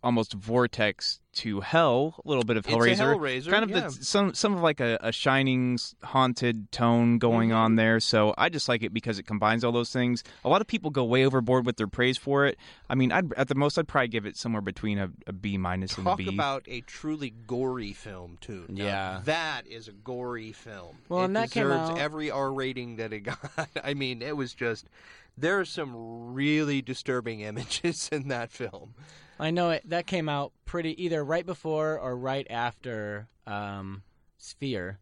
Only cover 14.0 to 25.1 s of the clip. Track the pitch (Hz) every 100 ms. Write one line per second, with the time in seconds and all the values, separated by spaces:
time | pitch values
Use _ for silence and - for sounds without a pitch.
14 | 123 113 104 - 117 110 101 92 110 101
15 | 95 - - 95 104 98 90 90 92 -
16 | 98 180 92 98 143 135 - 123 113 -
17 | 151 156 139 113 113 123 131 127 104 101
18 | 113 92 87 87 - 101 85 98 101 98
19 | 95 95 120 160 160 139 104 113 110 101
20 | 113 123 123 120 110 107 - 104 87 -
21 | _ 175 185 202 226 - 139 139 160 165
22 | 147 156 151 131 139 135 131 127 120 113
23 | 110 107 104 131 139 - 156 - 135 143
24 | 131 123 123 151 127 - 120 110 - _
25 | -